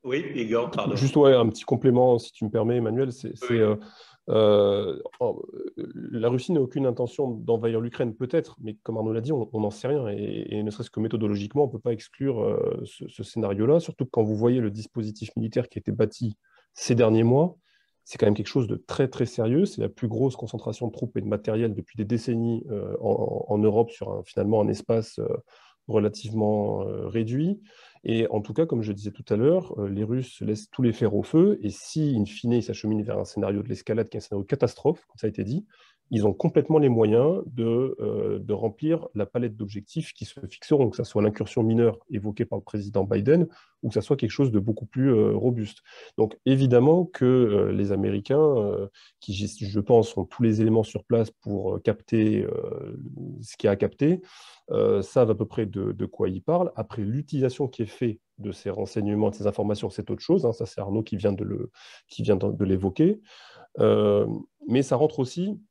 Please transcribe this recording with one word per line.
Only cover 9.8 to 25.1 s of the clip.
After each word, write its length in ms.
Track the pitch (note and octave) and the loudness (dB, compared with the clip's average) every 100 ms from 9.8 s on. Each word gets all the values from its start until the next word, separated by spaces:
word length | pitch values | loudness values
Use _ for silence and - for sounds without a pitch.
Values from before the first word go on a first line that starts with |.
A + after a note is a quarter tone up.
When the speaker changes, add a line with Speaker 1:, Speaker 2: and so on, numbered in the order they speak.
| B2+ | -4
Speaker 2:
rien. 220 | D3 A2+ | -2 -2
Et, 480 | G2+ G#2 G#2 - G#2+ | -6 -6 -8 -6 -6
et 60 | |
ne 80 | G#2+ | -6
serait-ce 180 | G#2 A#2+ | -6 -10
que 100 | - | -4
méthodologiquement, 640 | A2 A#2 G#2+ G2+ G#2 C#3+ | -4 -2 -2 -2 -2 0
on 40 | C#3 | 0
ne 40 | |
peut 80 | A2 | 0
pas 140 | - | -4
exclure, 480 | A2 - _ C#3 A#2 | -4 -8 _ -4 0
euh, 400 | G#2+ G#2+ - - | 0 0 -2 -4
ce, 240 | - - - | -10 -14 -18
ce 160 | - | -14
scénario-là, 560 | G2+ A#2 G#2 G2 A2+ E3 | -10 -4 -2 0 4 2
surtout 240 | E3 - | 2 -6
que 60 | B2+ | -2
quand 120 | - | 0
vous 120 | A2 G#2+ | 0 2
voyez 240 | A#2 B2+ | 2 2
le 120 | A2 | 0
dispositif 640 | G#2 G#2+ B2 G#2+ G#2+ G#2+ - | -4 -10 -6 -8 -8 -8 -6
militaire 320 | A2+ B2 A#2 | -2 -4 -4
qui 80 | - | -8
a 20 | |
été 140 | - | -6
bâti 420 | G#2+ A2 - A#2 G#2 _ _ _ | -2 -2 0 -6 -6 _ _ _
ces 220 | - - A#2+ | -12 0 4
derniers 280 | A2+ A2 | 6 6
mois, 340 | A#2 C3 F3 - _ _ _ _ | 6 4 2 -2 _ _ _ _
c'est 140 | - - | -20 0
quand 80 | A2 | 2
même 100 | G#2 | 2
quelque 120 | G#2 | 0
chose 200 | C#3 A2 | -2 0
de 80 | G#2 | -4
très, 320 | - - C3 | -6 -2 -2
très 180 | - A#2 | 0 -4
sérieux. 400 | - A2+ C3+ G3+ | -2 0 2 0
C'est 160 | - | -2
la 80 | G#2+ | -6
plus 200 | - A2 | -4 -4
grosse 260 | A2 C3 - | 0 -2 -2
concentration 520 | A#2 A2+ - A2 A#2 | -10 -8 -8 -6 -8
de 40 | |
troupes 240 | - A#2 A2 | -6 -6 -6
et 60 | |
de 60 | G#2 | -4
matériel 460 | G#2 - A2 A#2 | -4 -2 -2 -2
depuis 220 | G#2 F2+ A2 | -4 -10 -8
des 100 | G#2+ | -2
décennies, 600 | A#2+ - A#2 A#2 A2+ C3+ | -2 -2 -2 -2 -4 -4
euh, 240 | G#2 G2 G2+ | -8 -6 -4
en, 460 | G#2+ - G2+ - - | 0 0 -2 -4 -2
en 100 | G#2 | 2
Europe 320 | G#2+ G#2+ A#2 | 4 4 0
sur 220 | - F#2+ | -2 -8
un, 120 | G2 | -8
finalement 360 | F#2+ - G2+ A2 | -6 -4 0 2
un 80 | G#2 | 2
espace, 520 | G#2 - A2+ A2 | -2 0 -2 -2